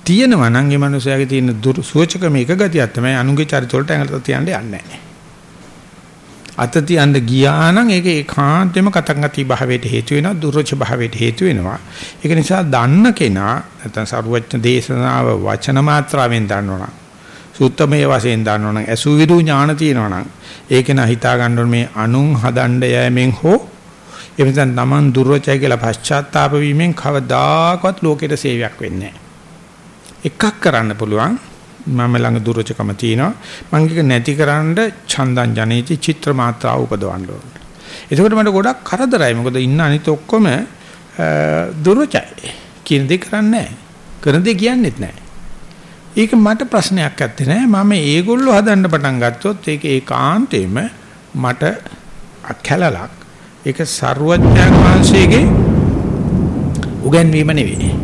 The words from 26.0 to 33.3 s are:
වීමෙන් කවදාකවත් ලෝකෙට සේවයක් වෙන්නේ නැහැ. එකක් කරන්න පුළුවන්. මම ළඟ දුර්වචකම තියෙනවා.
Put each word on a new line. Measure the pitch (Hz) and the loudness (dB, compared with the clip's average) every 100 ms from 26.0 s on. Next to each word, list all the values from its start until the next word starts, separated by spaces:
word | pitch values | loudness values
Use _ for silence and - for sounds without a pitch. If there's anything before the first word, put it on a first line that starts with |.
| - 143 143 151 143 | -4 -4 -2 -2 0
වීමෙන් | 147 147 143 175 | 0 0 0 0
කවදාකවත් | 160 139 143 123 127 139 156 165 175 185 190 | -2 -2 -4 -2 0 2 2 2 0 -2 -2
ලෝකෙට | 165 143 156 147 | -2 -2 -2 -4
සේවයක් | 139 120 113 - | -4 -4 -6 -8
වෙන්නේ | 107 92 98 | -10 -8 -10
නැහැ. | - - - - - - - - - - - - | -16 -20 -20 -20 -20 -20 -20 -20 -20 -20 -10 -10
එකක් | - 214 - | -2 -4 0
කරන්න | 185 131 113 104 | 0 0 -2 -4
පුළුවන්. | 107 107 131 247 - - - - - | -4 0 0 -2 -8 -20 -20 -14 -4
මම | 127 120 120 | -2 0 0
ළඟ | 120 117 110 | 0 0 -2
දුර්වචකම | 113 107 110 104 | -4 -4 -4 -6
තියෙනවා. | 101 120 110 151 | -4 -2 0 -2